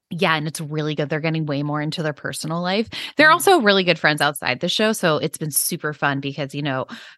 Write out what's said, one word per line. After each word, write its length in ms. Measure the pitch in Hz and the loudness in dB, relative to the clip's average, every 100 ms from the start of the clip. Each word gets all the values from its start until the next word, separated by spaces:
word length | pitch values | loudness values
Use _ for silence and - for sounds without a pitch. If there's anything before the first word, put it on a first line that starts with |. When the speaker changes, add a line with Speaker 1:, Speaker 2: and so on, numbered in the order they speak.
| _ | _
Speaker 1:
Yeah, 260 | 165 175 160 | -2 2 2
and 100 | 156 | 0
it's 140 | 147 | -6
really 340 | 151 156 151 151 | -8 -4 -4 -2
good. 140 | 147 | -2
They're 100 | 156 | -2
getting 260 | 160 160 151 | -2 -2 -2
way 160 | 143 | -2
more 180 | 147 147 | -2 -2
into 200 | 151 170 | -4 -4
their 120 | 156 | -4
personal 480 | 143 - 135 156 170 | -6 -8 -8 -6 -4
life. 260 | 180 202 226 - - - | -2 -2 -4 -6 -12 4
They're 100 | 311 | 6
Speaker 2:
Mm. 40 | |
Speaker 1:
also 260 | 339 392 359 | 6 6 6
really 240 | 202 196 | 6 4
good 160 | 175 165 | 4 2
friends 220 | 160 151 | 2 2
outside 400 | 147 151 - - | 0 0 -4 -2
the 80 | 175 | -2
show, 240 | - 220 | 0 0
so 240 | 220 175 151 | 2 2 2
it's 200 | 151 - | -2 -6
been 140 | 151 | -4
super 400 | - - 170 156 | -2 -2 -4 -6
fun 300 | 147 147 139 | -2 -2 0
because, 340 | 139 135 135 143 | -4 -6 -8 -6
you 60 | |
know, 240 | 147 131 - 233 - | -4 -4 -6 -10 -18